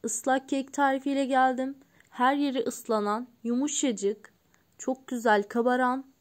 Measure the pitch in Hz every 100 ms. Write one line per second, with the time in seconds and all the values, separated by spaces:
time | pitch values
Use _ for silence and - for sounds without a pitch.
0 | 233 - 277 262 269 269 269 - 277 269
1 | 277 277 262 262 262 247 262 277 _ _
2 | _ - 247 285 285 262 - - - 220
3 | 208 214 247 _ 233 240 285 - 277 208
4 | 196 214 - _ _ _ _ _ - 262
5 | - 247 226 208 208 240 240 247 254 262
6 | 269 _